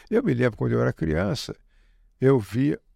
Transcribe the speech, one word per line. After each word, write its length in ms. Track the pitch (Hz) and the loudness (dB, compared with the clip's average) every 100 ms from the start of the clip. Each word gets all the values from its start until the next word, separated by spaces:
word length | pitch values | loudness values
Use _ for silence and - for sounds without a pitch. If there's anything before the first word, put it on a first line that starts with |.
| - | -2
Eu 120 | 220 | 0
me 120 | 254 | 0
lembro 220 | 123 123 110 | 2 0 0
quando 160 | 127 | -2
eu 80 | 117 | 0
era 120 | 120 | 0
criança, 600 | - 80 78 202 160 - - _ _ _ _ _ _ | -2 -2 -2 -2 -4 -8 -14 _ _ _ _ _ _
eu 160 | 131 135 | 2 2
vi 380 | 101 117 139 151 - | 0 -2 -2 -4 -8